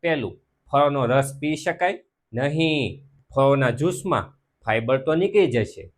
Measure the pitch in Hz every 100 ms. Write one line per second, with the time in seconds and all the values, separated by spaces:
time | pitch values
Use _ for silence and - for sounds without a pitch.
0 | 170 156 104 - _ _ _ 139 143 139
1 | 120 131 139 - 147 151 - 165 180 180
2 | _ _ _ 113 139 151 160 151 113 -
3 | - _ _ - 139 139 131 117 156 180
4 | 190 139 90 _ _ _ - 110 117 135
5 | 135 160 196 208 175 120 101 - 98